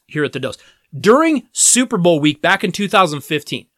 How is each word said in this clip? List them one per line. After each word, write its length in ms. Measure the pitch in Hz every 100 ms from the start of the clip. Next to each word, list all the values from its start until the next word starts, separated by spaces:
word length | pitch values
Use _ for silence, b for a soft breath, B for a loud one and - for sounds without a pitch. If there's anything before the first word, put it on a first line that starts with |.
| _
here 180 | 151
at 80 | 139
the 80 | 156
Dose. 180 | 127 - b b b 135
During 500 | 196 262 330 294 -
Super 440 | - - 240 247 214
Bowl 220 | 175 156
week 240 | 151 -
back 220 | 170 190
in 80 | 196
two 160 | 185 196
thousand 320 | 165 175 147
fifteen, 460 | - 151 - 120 -